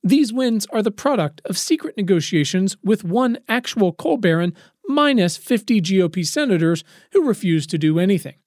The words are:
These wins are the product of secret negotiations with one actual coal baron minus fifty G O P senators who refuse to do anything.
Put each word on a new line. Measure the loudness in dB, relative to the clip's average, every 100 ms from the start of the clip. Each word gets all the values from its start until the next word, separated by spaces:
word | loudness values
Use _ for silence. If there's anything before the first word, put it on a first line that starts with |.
These | 4 2 2
wins | 0 0 0 -2
are | -2
the | -2
product | -2 0 0 -2 -6
of | -8 -6
secret | -2 -2 -4 -6
negotiations | 0 0 2 -2 0 0 -2 -2
with | -2 -2
one | 0 0 0 -2 -4
actual | -4 -4 0 -2
coal | 0 -4 0
baron | 2 2 -2 -6 _ _ -4
minus | 0 2 2 0
fifty | -2 -2 -2 2 0
G | 2 0
O | 0
P | -2
senators | -4 -2 0 2 2 0 -6 -20 _
who | 0 2
refuse | 0 0 0 0
to | 0
do | 0 2
anything. | 2 0 -2 -20